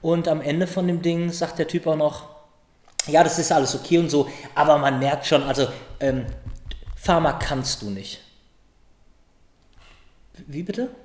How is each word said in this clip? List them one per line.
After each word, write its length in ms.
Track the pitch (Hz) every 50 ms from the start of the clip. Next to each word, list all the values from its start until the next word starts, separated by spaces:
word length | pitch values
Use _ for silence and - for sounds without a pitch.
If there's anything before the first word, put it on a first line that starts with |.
Und 260 | - 165 170 170 165
am 140 | 170 156 156
Ende 240 | 151 - 147 165 185
von 220 | 175 - 190 180
dem 160 | 180 175 170 170
Ding 280 | 170 170 170 170 170
sagt 280 | 170 - 175 165 - -
der 80 | 160
Typ 180 | - - 175 -
auch 100 | 165 156
noch, 340 | 156 151 151 147 - - - - - - _ _ _ _ _ _ _ _ _ - - -
„Ja, 180 | - 147 160 170
das 140 | 165 165
ist 140 | 170 151 -
alles 240 | 170 156 135 127 -
okay 240 | 131 - - 170 170
und 100 | 170 147
so, 180 | 139 147 131 - - - - - -
aber 240 | 147 147 151 151 147
man 180 | 139 139 135
merkt 300 | 127 135 139 139 - -
schon, 160 | - 156 143 139
also, 240 | 139 131 143 135 127 - - - - - -
ähm, 260 | 139 135 131 131 117 104 - - - - - - - - - - - - -
Pharma 380 | - - - 175 165 160 147 131
kannst 500 | - - - 147 131 131 - - - 110
du 80 | 101
nicht.“ 300 | 98 98 95 - - - - - _ _ _ _ _ _ _ _ _ _ _ _ _ _ _ _ _ _ _ _ _ _ _ _ _ _ _ _ _ - - - - _ _ - _ _ - _ - - -
Wie 160 | 151 139 151 180
bitte? 260 | 190 202 220 254 247 - - -